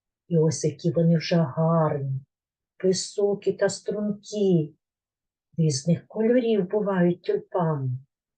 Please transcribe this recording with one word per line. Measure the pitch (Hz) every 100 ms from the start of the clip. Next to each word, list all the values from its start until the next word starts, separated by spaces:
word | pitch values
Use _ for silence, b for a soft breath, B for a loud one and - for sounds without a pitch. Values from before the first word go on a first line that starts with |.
| _ _ -
і | 165
ось | 156 - 156
які | 151 165
вони | 156 165 165
вже | - 170
гарні, | 165 - 160 165 156 147 139 135 - _ _ _ _ _
високі | 185 185 - - 202 202 196
та | 190 202
стрункі. | - - 202 208 202 - 208 196 170 151 _ _ _ _ _ _ _ _ -
Різних | 160 131 165 170 -
кольорів | 214 226 247 233 214 180
бувають | 214 196 185 175 175
тюльпани. | - 208 - 190 160 147 131 127 - _ _